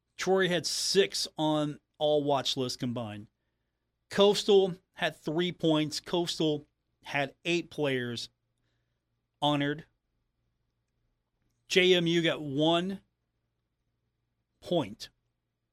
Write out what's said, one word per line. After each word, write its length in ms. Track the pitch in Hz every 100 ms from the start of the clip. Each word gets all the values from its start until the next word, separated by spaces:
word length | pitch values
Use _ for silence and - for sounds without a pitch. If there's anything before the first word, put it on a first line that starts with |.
| _ -
Troy 320 | - 190 180
had 160 | 175 -
six 640 | - - 185 190 - - -
on 420 | 156 151 147 143 _ -
all 240 | 151 151
watch 340 | 143 135 127 139
lists 200 | 123 -
combined. 500 | 127 120 110 104 104 _ _ _ _ _ _ _ _
Coastal 640 | - 202 202 - 196 190 170 _
had 220 | - 170 -
three 360 | - 156 180
points. 480 | - 165 151 151 -
Coastal 680 | - 175 170 - 160 151 - _ _ _
had 300 | - 143 135 - 170
eight 240 | 170 165
players 600 | - 147 131 123 117 - _ _ _ _ _ _ _ _ _ _ _
honored. 440 | 147 147 143 156 - _ _ _ _ _ _ _ _ _ _ _ _ _ _ _ _ _ -
J 240 | 190 180
M 140 | 180 170
U 140 | 170
got 200 | 165 147
one 580 | 147 135 156 170 185 196 - _ _ _ _ _ _ _ _ _ _ _ _ _ _ _
point 480 | - 175 104 107 - _ _ _ _ _ _